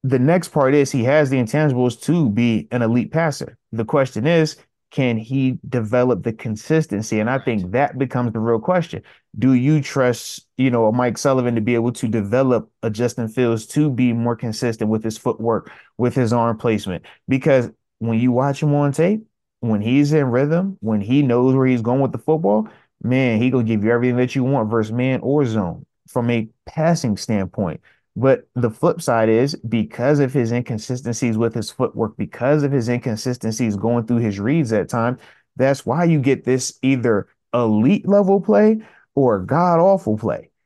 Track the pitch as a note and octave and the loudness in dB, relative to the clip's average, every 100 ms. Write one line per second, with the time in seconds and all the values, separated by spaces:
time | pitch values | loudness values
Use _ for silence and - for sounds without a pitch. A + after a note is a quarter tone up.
0 | C3 C3 C3 F3+ E3 D#3 C3+ C#3+ C3+ C3+ | 0 2 2 2 0 0 4 4 2 0
1 | A#2 D3+ C#3 C3 A2+ D3 D#3 B2+ B2 A#2+ | 2 2 2 0 0 0 0 2 0 -2
2 | - E3+ C3+ G#2 A#2+ A2+ - B2 A2+ A#2+ | -2 0 2 2 0 0 -2 -2 0 0
3 | - D#3+ E3 - - - _ A2+ A2 D3 | 0 -2 -2 -4 -12 -14 _ -6 -2 0
4 | C3 - C3+ E3+ D#3 - _ _ _ - | 0 -2 0 2 0 -4 _ _ _ -2
5 | C3 A2+ A2 C3+ C3 B2+ - B2 G#2+ B2 | 0 -2 -2 0 0 -2 -4 -4 0 2
6 | B2+ G#2 A#2 A2 A#2 G#2+ - D#3+ D#3 G#2 | 2 0 -2 -6 -8 -8 0 0 0 -6
7 | G#2+ G#2+ A2 C3 C3 A2 F2+ A#2+ C#3+ C3 | -2 -2 0 -2 -2 -4 -2 0 -2 -2
8 | B2+ C3 B2 A2+ A#2 A2+ A2+ F3+ E3 - | -4 -2 -2 -2 0 0 0 -2 -2 -12
9 | - _ _ A2+ B2+ B2+ C3+ D#3 C#3 C#3 | -16 _ _ -2 2 2 2 0 0 0
10 | B2 A2+ - - _ - C3 A#2+ A2 B2 | 0 0 -8 -16 _ -2 0 2 2 2
11 | B2 A2 C#3+ C3 B2 A#2 G#2+ A#2 A#2 A#2+ | -2 0 0 0 0 -2 0 0 0 -4
12 | B2 A2+ G#2 B2 C3+ A#2 A2 _ A#2 G#2 | -4 -2 0 0 2 0 -2 _ -8 -4
13 | A#2+ - A2+ A#2+ A#2+ A2+ - D3+ D3+ B2 | -4 -4 -6 -2 0 0 -4 -2 0 0
14 | B2 A#2 A#2+ A#2 A#2+ A2 B2 A2 G#2+ A2 | 0 0 -2 -4 -6 -4 -4 -2 -2 -2
15 | A2+ A2 C3 - A2+ G#2+ - - _ - | -2 -4 -6 -2 -2 -2 -4 -20 _ -4
16 | A#2+ C3+ A#2 A#2+ A#2 A2 B2 G#2+ G2 E2+ | -2 0 0 2 0 -2 -2 -2 -4 -10
17 | - - - C3 D#3 C3+ A#2 _ _ _ | -12 -20 -4 -2 2 2 2 _ _ _
18 | A2+ A2+ B2+ B2 C#3 C#3 D3+ C#3+ C#3+ C#3 | -2 0 2 2 0 0 0 2 0 0
19 | F3 A3 - _ _ _ A#2 G#2+ A2 C3+ | 0 0 -6 _ _ _ -2 -2 2 2
20 | C#3+ D#3 C3+ A#2+ D3 E3 G3 F#3+ A2 G#2+ | 4 2 2 0 0 0 -2 -6 -2 -2
21 | G2+ C#3 C#3 A#2+ C3 C3+ C3 B2 A2+ C3 | 0 2 2 2 4 4 2 2 0 0
22 | C3+ - - D#3+ F#3 G#3+ A3 - _ _ | -2 -4 -2 0 2 0 -2 -12 _ _
23 | A#2 B2+ B2+ A2 B2+ C3 A2 G#2+ G#2+ A#2+ | -2 0 2 2 2 0 0 0 2 2
24 | B2 B2 B2+ C#3 B2+ C#3 G#2+ A#2 A2 A#2+ | 2 0 0 0 0 0 0 0 -2 -2
25 | B2+ C3 B2 D3 C3 A2 F2+ E2+ - _ | -2 -2 0 0 0 0 -2 -6 -16 _
26 | _ B2+ A#2+ A#2 A2 _ - - D#3+ E3 | _ -4 0 -2 -4 _ -12 -2 0 0
27 | A#2+ G2+ - G#2+ F#2 - F2+ - _ _ | -2 -4 -2 -2 -2 -4 -6 -6 _ _
28 | _ - C3 C3 _ B2+ A#2+ A2 E3+ E3+ | _ 0 2 2 _ -4 -4 0 -2 0
29 | - A#2 A2 A2 C#3 - A2 A2+ A2 - | 0 2 4 2 2 -4 -4 -4 -4 -2
30 | B2+ D3 C3+ C#3 A#2 A#2+ B2+ A2 - B2+ | 0 2 2 0 -2 -2 -4 -8 -6 -8
31 | A#2+ A2+ B2 A2 A#2 A#2 G#2 - B2+ - | -6 -4 -2 0 -2 -2 -8 -4 -4 -2
32 | A2 - F#2+ - B2 D3+ C#3+ C#3 A#2 A#2+ | -6 -6 -10 -4 0 2 2 -2 -2 -4
33 | A#2+ G#2+ B2+ A#2+ A2 A2 A#2 G2+ A2+ A#2+ | -4 -4 -4 -4 -4 -2 -2 0 0 -2
34 | A2 A#2+ A#2 G2 G#2 D#3+ B2 G#2+ E2+ A#2+ | 0 0 0 -2 -2 0 0 -2 -2 -2
35 | A#2 C3 - _ _ - C3+ C3+ - C#3+ | -2 -4 -14 _ _ -2 0 0 -2 0
36 | E3+ D#3 C3 C3 - C3 - - C3 C3+ | 2 2 2 0 0 -2 -2 -4 0 2
37 | A#2+ G#2 - _ _ A#2+ A#2 G#2+ A#2+ G#3 | 2 0 -2 _ _ -2 2 2 2 2
38 | E3 G3+ G3 G3 G3 G#3 G#3+ A3 - _ | 2 2 4 2 2 4 4 2 -6 _
39 | _ - B2+ G2+ F#2+ C#3+ F3+ E3+ F#3 F#3+ | _ 0 2 0 0 0 2 4 4 2
40 | D3 G#2+ A2 - - _ | 0 -2 -4 -6 -10 _